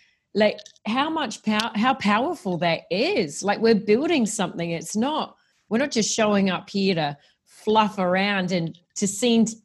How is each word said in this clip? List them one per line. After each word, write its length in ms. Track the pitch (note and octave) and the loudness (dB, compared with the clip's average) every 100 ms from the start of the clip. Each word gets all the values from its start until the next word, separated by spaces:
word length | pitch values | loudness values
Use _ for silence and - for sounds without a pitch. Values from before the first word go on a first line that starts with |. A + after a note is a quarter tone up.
| _ _ _ | _ _ _
like, 240 | G3 G#3+ - - _ - | 2 2 0 -12 _ -6
how 240 | A#3+ D4+ | -2 -2
much 320 | D#4+ B3 - | -2 -4 -6
pow-, 300 | - G#3+ A3 | -2 0 0
how 200 | G3+ B3 | 0 2
powerful 640 | C4 G3 G#3 C#4+ E4 G3 F3 | 2 2 2 0 -4 -4 -2
that 240 | E3+ D#3+ - | 0 -2 -2
is. 520 | F3+ D4+ G4+ D#3 - | -2 0 0 -2 -4
Like, 160 | F#3+ G3+ | -4 2
we're 140 | A3+ | 4
building 500 | A3 - A3 E4 D#4+ | 4 4 2 4 2
something. 460 | G#3+ - F3+ - E3+ | 0 -2 -4 -4 -6
It's 260 | E3 E3+ G#3 | -6 -6 -4
not, 400 | B3+ D4+ F#3+ - _ _ - | -2 -2 -6 -10 _ _ -4
we're 100 | A3 | -2
not 120 | C#4+ | -2
just 240 | B3 G3 | -2 -2
showing 340 | - G#3+ G3+ G3 | 0 2 2 2
up 220 | F3 - | -2 -4
here 240 | G3+ F#3+ | -2 0
to 240 | F3 D3 C#3+ _ _ | 0 -2 -6 _ _
fluff 540 | _ - - A3 G#3+ G3 | _ -10 0 2 2 0
around 540 | F3+ F#3 G3+ G3+ F3+ | 0 0 0 -2 -2
and 260 | F3+ E3 - _ | -2 -4 -8 _
to 120 | - G3+ | -4 -4
seem 380 | - B3 A3+ | 0 2 4
t-, 120 | A3 - | 2 -2